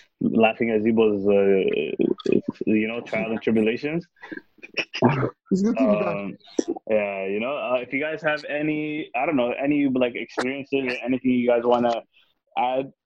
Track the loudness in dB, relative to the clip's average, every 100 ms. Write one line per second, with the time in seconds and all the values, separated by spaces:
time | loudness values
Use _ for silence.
0 | -20 -4 0 4 4 4 0 2 2 4
1 | 4 4 4 4 6 4 2 0 -2 0
2 | 0 0 2 2 0 -4 0 0 0 -4
3 | -6 -4 -2 -4 0 2 2 0 -4 -6
4 | -8 _ -16 -16 -16 _ -14 -10 -10 0
5 | 0 2 -2 -6 -4 0 0 2 2 2
6 | 0 -4 -6 -10 -10 -6 -6 -6 -2 0
7 | 0 -4 -4 -4 -4 -6 -2 -2 -2 -4
8 | -4 -4 -2 -4 -4 -4 -2 -2 -4 -6
9 | -6 -4 0 0 0 0 0 2 2 2
10 | 0 -2 -8 -4 -4 -6 -4 -2 -2 -4
11 | -2 -2 2 2 4 2 4 2 2 0
12 | -6 _ _ _ _ -4 -2 -2 -6 -10